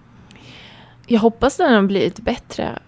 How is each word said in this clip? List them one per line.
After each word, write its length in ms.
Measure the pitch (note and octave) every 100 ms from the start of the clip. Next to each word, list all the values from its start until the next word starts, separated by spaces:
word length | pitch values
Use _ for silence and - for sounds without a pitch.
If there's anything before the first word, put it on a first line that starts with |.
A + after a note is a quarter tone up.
| _ - - - - - - - - - -
Jag 120 | A#3
hoppas 380 | A3+ A3 B3+ -
den 160 | E4+
har 80 | A3
blivit 380 | G3 G3 F3 -
bättre. 600 | A#3+ A#3+ - - D#2+ -